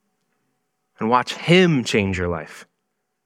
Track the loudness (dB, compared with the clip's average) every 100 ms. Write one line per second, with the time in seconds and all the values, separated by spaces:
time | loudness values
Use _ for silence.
0 | _ _ _ _ _ _ _ _ _ -8
1 | 0 0 -2 -6 2 4 4 2 0 0
2 | 0 -2 -4 -4 -8 -18 -20 _ _ _
3 | _ _